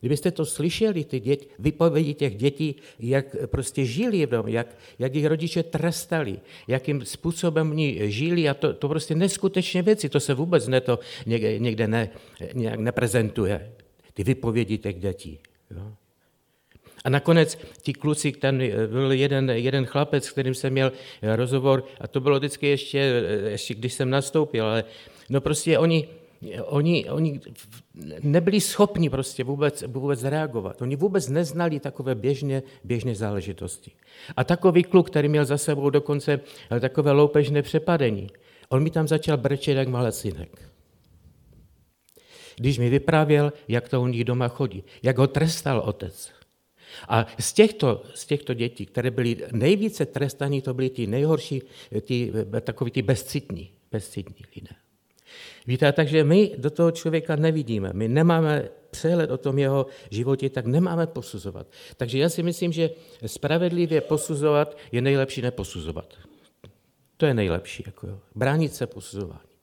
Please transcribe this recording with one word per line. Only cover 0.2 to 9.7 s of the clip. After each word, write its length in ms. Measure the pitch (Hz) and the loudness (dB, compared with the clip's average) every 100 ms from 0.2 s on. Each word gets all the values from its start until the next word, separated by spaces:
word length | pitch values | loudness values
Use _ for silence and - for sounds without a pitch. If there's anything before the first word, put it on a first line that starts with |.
| 190 | 0
to 160 | 170 156 | -2 -4
slyšeli, 580 | - 151 - 220 180 | -2 -2 0 0 0
ty 160 | 147 131 | -4 -4
děti, 260 | 110 139 - - | -2 -2 -4 -4
výpovědi 560 | 120 151 165 151 156 | -2 2 2 4 0
těch 220 | 147 139 101 | 0 -4 0
dětí, 380 | 135 139 156 139 - - | -2 0 -4 -4 -14 -10
jak 380 | 117 135 139 - 131 | 0 0 0 -6 -4
prostě 380 | - 123 - | -4 -4 -2
žili 420 | 131 120 247 202 143 | -2 0 0 2 2
v 40 | |
tom, 180 | 117 113 | 0 0
jak, 280 | 113 120 - - - | -2 -4 -10 -20 -6
jak 160 | 127 | -2
jejich 120 | 139 151 | 0 0
rodiče 360 | 156 165 175 | 0 0 -2
trestali, 800 | 165 160 165 165 - 165 131 95 - - - | -2 -2 -2 -4 -4 -2 -2 -6 -12 -20 -2
jakým 360 | 127 131 143 | -2 0 -4
způsobem 640 | 117 - 165 165 170 156 160 | -4 -6 -6 -2 0 0 0
oni 420 | 151 151 92 104 | 0 0 0 -2
žili 360 | 104 156 175 156 | 0 0 2 2
a 60 | |
to, 180 | 139 151 | 2 -2
to 160 | - 143 | -2 -2
prostě 260 | 160 - | -2 -2
neskutečné 680 | 160 190 - 190 185 175 | 0 0 0 0 0 -2